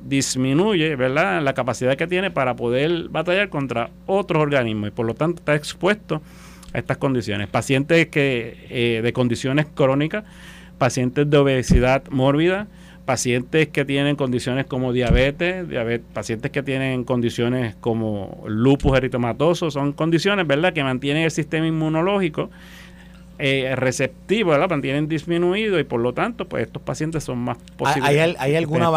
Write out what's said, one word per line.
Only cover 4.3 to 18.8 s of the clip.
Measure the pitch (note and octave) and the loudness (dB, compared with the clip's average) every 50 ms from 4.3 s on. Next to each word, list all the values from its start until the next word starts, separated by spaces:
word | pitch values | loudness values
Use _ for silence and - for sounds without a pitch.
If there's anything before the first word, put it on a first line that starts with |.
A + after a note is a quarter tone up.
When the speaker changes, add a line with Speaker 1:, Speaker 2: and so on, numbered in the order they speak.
| E3+ D#3 D3+ | 2 2 2
Speaker 1:
organismos | D3 C#3+ C3+ A#2+ A2 G#2+ G#2+ G#2 G#2 | 2 2 2 2 2 0 -2 -4 -4
y | |
por | - - A#2 | -4 -2 -2
lo | A2+ A2+ | -2 -2
tanto | - D3+ E3+ E3+ - | -2 -2 -2 -2 -2
está | - - D3 | -2 0 0
expuesto | D3+ D3+ - - - E3 F#3+ G#3 G#3 - - D#3+ D#3 - - - - - - - - - - - | 0 -2 -4 -6 -2 0 0 0 0 -2 -6 -6 -6 -6 -10 -18 -20 -20 -20 -20 -20 -16 -8 -8
a | B2 | -6
estas | - - C#3 - | -4 -4 -4 -2
condiciones. | - C#3 C3 B2 G2 G#2+ G2+ G2+ G2+ G2 | 0 0 0 0 -2 -2 -4 -4 -4 -2
Pacientes | - A#2+ A2+ - C3+ C3+ C#3+ D3+ E3 E3 E3 D#3+ | -2 -2 0 2 0 0 2 4 4 4 4 2
que, | - D#3 C#3 C#3 C3 A#2+ A2+ A#2 - - - - | 0 0 0 2 0 -2 -4 -6 -10 -16 -14 -8
eh, | - B2+ A#2+ A#2+ A#2 A2+ A2 | -2 0 0 2 2 2 0
de | A#2+ A#2+ | 0 0
condiciones | B2+ B2+ B2 A#2 - - C3 C3+ D3 D3 - - | 2 0 0 0 0 -2 0 0 0 0 0 0
crónicas, | - D3 C3 C3+ C#3 D3 D#3 - G#3+ G#3 - - - - - - - - - - | 2 2 2 4 2 0 -2 -4 -6 -8 -10 -16 -20 -20 -20 -20 -20 -20 -20 -6
pacientes | - C#3 B2 - C#3 B2 B2 - D3 D3 D3 | -2 -2 -2 0 0 -2 0 0 0 2 4
de | D3 C#3+ | 4 6
obesidad | C#3 C#3 C3+ B2+ A#2 - - B2 A#2+ B2+ C3 C3+ - - | 6 6 4 2 2 4 4 4 6 4 4 2 0 -2
mórbida, | C#3+ C3 C3 C#3 C#3 D3 E3 F3+ F#3 G3 G#3+ G#3 - - - - - - - | 0 2 2 4 4 4 2 2 2 0 -4 -8 -14 -20 -20 -20 -20 -8 -4
pacientes | - B2+ A2+ - C3 A#2+ B2+ B2 - - D#3 D#3 D3+ | -2 -2 0 0 0 0 0 0 0 2 2 2 2
que | - D3+ C#3 | 0 -2 -2
tienen | B2+ C#3 C#3 C#3+ C#3+ D3 | 0 0 0 0 0 0
condiciones | C#3 C#3+ B2+ B2 A#2+ - B2+ B2 C3+ C3 | 0 0 0 0 -2 -2 -2 -2 -2 -2
como | - C#3+ B2+ B2+ B2+ A#2+ | -2 -4 -2 -2 0 0
diabetes, | B2+ B2 A#2 - B2 C3 C#3 C#3+ E3 E3+ F3+ F#3 F#3 F3+ | 2 2 4 4 4 4 2 0 0 -2 -2 -2 -4 -6
diabe-, | D#3 C#3 B2+ A2+ A2+ A#2+ A#2 A#2+ - - | -6 -4 -4 -2 -2 -2 -4 -6 -8 -10
pacientes | A#2 G#2 - A2+ G#2+ - A2 | -8 -6 -4 -6 -4 -6 -4
que | - C#3+ C3 | -4 -4 -4
tienen | C#3 C3 C3+ C3+ C3 C3 B2+ B2 | -2 -2 -2 -2 -2 -2 -4 -2
condiciones | B2 C3 B2 A#2 A#2 A#2 - A#2 A#2+ B2+ B2+ B2 A2 G2 - | -2 0 0 0 0 0 0 0 0 0 0 -2 -4 -6 -4
como | - A#2+ A2+ A2+ A2 A2 G#2 G2+ F#2+ - - - - | -4 -2 -2 0 -2 -2 -4 -4 -6 -8 -12 -12 -8
lupus | A2 G#2+ G#2+ A#2+ C3+ C#3 C3+ | -6 -2 2 4 4 4 4